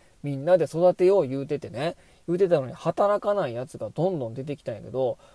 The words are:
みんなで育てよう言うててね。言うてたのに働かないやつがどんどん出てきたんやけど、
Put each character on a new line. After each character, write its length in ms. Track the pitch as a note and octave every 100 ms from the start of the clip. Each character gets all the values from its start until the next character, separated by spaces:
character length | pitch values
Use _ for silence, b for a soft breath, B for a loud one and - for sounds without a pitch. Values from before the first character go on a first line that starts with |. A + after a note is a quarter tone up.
| b b
み 120 | C#3+
ん 100 | C#3
な 120 | D3+ F3+
で 80 |
育 280 | D3 D#3 F3+
て 100 | F3
よ 160 | F3+ G3
う 60 | C3+
言 140 | C3+
う 40 |
て 140 | C#3 D3
て 100 | -
ね。 260 | A2 D#3 - b b -
言 80 |
う 40 | F3+
て 80 | F#3+
た 120 | E3
の 80 | B2+
に 60 |
働 480 | - E3 - G3+ G#3
か 120 | G#3
な 140 | G#3 D3
い 60 |
や 100 | A#2
つ 140 | C3 -
が 100 | A2+
ど 200 | - F3+
ん 100 | E3+
ど 100 | A#2
ん 40 |
出 80 | B2
て 120 | D3
き 80 | C#3
た 80 | -
ん 40 |
や 60 | G#2
け 80 | A2+
ど、 280 | B2 B2+ - b